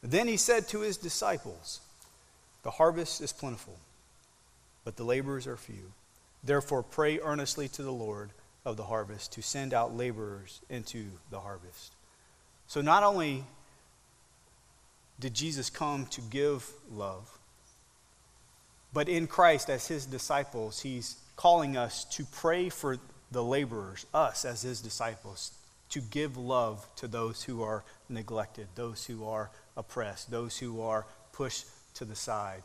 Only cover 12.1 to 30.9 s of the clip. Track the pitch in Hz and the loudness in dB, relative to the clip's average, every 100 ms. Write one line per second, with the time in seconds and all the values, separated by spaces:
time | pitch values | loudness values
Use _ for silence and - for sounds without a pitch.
12.1 | - - - - - - 147 147 180 202 | -20 -20 -20 -20 -20 -6 0 6 8 8
13.1 | 196 156 135 135 - - - - - - | 6 2 0 -6 -16 -20 -20 -20 -20 -20
14.1 | _ - - - - - - - - _ | _ -20 -20 -20 -20 -20 -20 -20 -20 _
15.1 | - 127 117 156 143 123 - 151 143 127 | -8 -4 -2 -2 -2 -4 -2 0 0 -4
16.1 | - 113 135 147 143 - - - 107 98 | -8 -6 2 2 2 -4 -16 -14 -6 -6
17.1 | 95 107 - - - - - - - - | -6 -14 -20 -20 -20 -20 -20 -20 -20 -20
18.1 | - - - - - - - - 151 151 | -20 -20 -20 -20 -20 -20 -20 -4 0 2
19.1 | 170 165 - 175 151 - 135 - 160 135 | 2 2 10 10 10 4 -2 0 -4 -4
20.1 | 131 - 143 139 120 110 - 135 127 113 | -8 0 0 0 -4 -4 -6 -6 -6 -8
21.1 | - - - 175 170 147 135 117 - - | -10 -16 4 8 8 6 0 0 -4 -8
22.1 | - 147 - 165 175 180 - 143 127 - | -6 -8 0 2 4 0 -2 -4 -4 -8
23.1 | - - 123 120 139 135 113 95 95 - | -20 -6 -2 2 2 0 -4 -8 -12 -2
24.1 | 151 143 - 131 120 123 117 110 - 113 | 2 2 2 -4 -4 -6 -6 -8 -4 -4
25.1 | 110 117 95 - - - - - 147 117 | -4 -12 -12 -12 -12 -20 -20 -8 -8 -4
26.1 | 143 151 127 123 127 117 104 - - 123 | -2 -2 -4 2 4 4 0 -12 -12 -6
27.1 | 113 113 117 - 120 110 107 - - - | -4 -4 -4 -6 -4 -2 -4 -6 -20 -10
28.1 | 117 107 110 104 - 101 95 117 110 - | -10 -4 -4 -4 -8 -14 -8 -8 -8 -10
29.1 | 113 110 110 104 - - - 110 - 107 | -8 -4 -4 -4 -10 -14 -12 -8 -4 -4
30.1 | 98 - 117 117 - 123 113 113 | -6 -6 -4 -4 -6 -6 -4 0